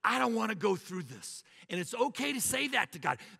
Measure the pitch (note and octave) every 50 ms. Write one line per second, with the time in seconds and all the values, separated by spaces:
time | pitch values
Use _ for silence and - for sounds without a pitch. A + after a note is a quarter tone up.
0 | - G#3+ A#3+ B3+ C4 B3 A#3 A3+ A3 A3 A3 F3 E3 G#3 F#3+ F3 - - F3+ F#3
1 | E3 A#2+ B2+ G2 - - - - - - - - - _ F3 F3+ F3 - - A#3
2 | B3 C#4+ - - C4+ C#4+ C#4+ A#3+ - - - C4 C#4+ C#4+ C4+ A#3 - - - E3
3 | C3 C#3+ C3+ - - - - -